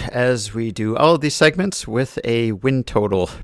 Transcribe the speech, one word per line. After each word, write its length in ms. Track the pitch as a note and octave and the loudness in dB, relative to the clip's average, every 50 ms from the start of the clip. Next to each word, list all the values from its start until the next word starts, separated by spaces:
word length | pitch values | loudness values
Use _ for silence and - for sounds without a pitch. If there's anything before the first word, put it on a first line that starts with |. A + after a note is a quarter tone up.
| - - | -4 -2
as 440 | - B2 B2 B2+ B2+ A#2 G#2 G#2+ G2+ | -2 0 2 2 2 0 -2 -6 -4
we 180 | A2+ A#2 A2 | -4 -4 -4
do 260 | F#2+ - G#2+ G#2+ A2+ | -4 -2 -2 -2 2
all 180 | B2 D3 D#3+ E3+ | 4 4 4 4
of 60 | C#3+ | 4
these 120 | D3+ D3 - | 2 -2 2
segments 520 | - D#3+ D#3 - F#3 F#3+ G3 - - - | 4 4 4 4 2 -2 -2 -4 -6 -8
with 320 | - A2 B2 C3+ - - - - | -2 -2 -2 -2 -2 -4 -6 -2
a 260 | A#2 A#2 A#2 A#2 A2+ | 0 0 2 2 0
win 320 | G#2 F#2 - C3+ C3+ C3 A#2+ | -2 0 0 0 0 0 -2
total 460 | - - G#2+ G#2 G2 G2 F#2 F2+ - - - | 0 0 0 0 2 2 0 0 -2 -4 -12